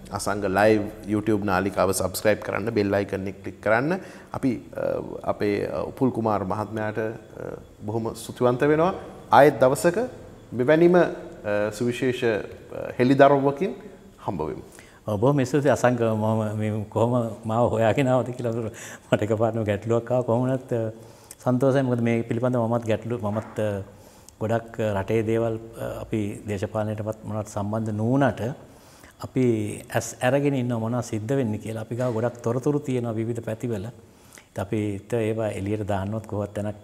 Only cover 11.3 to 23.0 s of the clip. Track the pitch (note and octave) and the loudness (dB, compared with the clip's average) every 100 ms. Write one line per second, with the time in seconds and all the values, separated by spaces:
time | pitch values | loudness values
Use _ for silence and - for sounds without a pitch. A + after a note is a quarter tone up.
11.3 | - G#2 G#2 G#2+ G#2 A#2+ A#2+ C3 B2 A#2 | -10 -4 0 0 0 -2 0 0 2 0
12.3 | G#2 - - - G1+ G1+ - B2+ C3+ C#3 | 0 -4 -12 -12 -10 -8 2 4 8 8
13.3 | C#3 C#3 C#3 G3 - - - - - - | 8 4 0 -4 -6 -14 -20 -20 -10 -8
14.3 | F2+ D#2 - - - - - - G#2 B2 | -4 -4 -6 -12 -20 -20 -12 -6 2 4
15.3 | C#3+ B2 D3+ C3+ A2+ B2 A#2+ A2+ A2 G#2+ | 4 2 2 4 4 2 2 0 2 0
16.3 | A2 G#2+ G#2+ G#2+ G#2+ G2+ A2 A#2 B2 A2+ | 0 0 -2 -2 -4 -4 0 2 2 -2
17.3 | G#2 A2+ A2+ A#2+ A2 A2+ G#2 C3 B2+ A#2 | -6 -2 2 2 4 4 4 4 2 0
18.3 | A#2+ A#2+ A#2 G#2+ - - - - A#2+ G#2 | -4 -4 -4 -6 -10 -16 -18 -2 0 2
19.3 | G#2+ A2+ A2+ G#2 G2+ A2 A#2 A#2 B2+ B2 | 2 2 0 0 -2 0 0 2 0 2
20.3 | A#2 B2+ C3 - A#2 A2 - - - - | 0 2 -2 -2 -4 -4 -6 -18 -20 -20
21.3 | - B2+ B2 C3+ C3+ C3 A#2+ A#2 A#2 A#2 | -6 -2 2 4 2 2 0 2 0 0
22.3 | A#2 B2 B2 A2+ A#2 A2 G#2+ | -2 0 0 0 0 0 -2